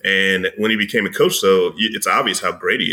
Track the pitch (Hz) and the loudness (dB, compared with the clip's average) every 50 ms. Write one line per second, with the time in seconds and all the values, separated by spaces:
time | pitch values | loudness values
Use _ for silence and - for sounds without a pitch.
0 | - 98 98 95 98 95 95 92 92 92 - 104 107 110 110 104 104 101 - 113 | -2 0 2 2 2 2 2 0 0 -2 -4 -2 0 0 0 0 0 0 0 -2
1 | 101 95 - - 151 180 - - 104 95 95 92 87 87 80 90 110 110 110 107 | -2 -2 0 0 0 0 0 2 2 4 4 4 2 0 -2 -2 -4 -4 -4 -4
2 | - 95 92 123 143 107 90 - 95 90 87 - - 87 110 - - 90 | -2 0 0 0 0 0 -2 -2 -2 -4 -6 -4 -2 -2 0 0 0 -2